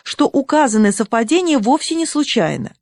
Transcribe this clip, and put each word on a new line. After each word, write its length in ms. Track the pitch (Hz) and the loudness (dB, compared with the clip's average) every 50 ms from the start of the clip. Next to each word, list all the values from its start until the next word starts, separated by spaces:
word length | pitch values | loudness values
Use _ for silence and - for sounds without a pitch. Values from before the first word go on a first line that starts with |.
что 240 | - - - - 294 | -14 -12 -2 0 0
указанное 680 | - - 277 269 - 294 311 294 233 214 214 214 202 | 2 2 -2 -2 2 2 2 2 2 4 2 2 2
совпадение 680 | 196 - 214 - 240 226 233 226 311 370 370 339 294 247 | 2 0 -2 -2 0 -2 0 2 0 0 2 2 0 0
вовсе 360 | 196 240 285 311 - - 320 | 2 0 0 0 0 -4 -4
не 120 | 330 330 | -4 -4
случайно. 680 | - - 294 285 - - 233 165 151 147 - - - _ _ | -4 -2 -4 -4 -2 0 0 0 0 -2 -6 -8 -10 _ _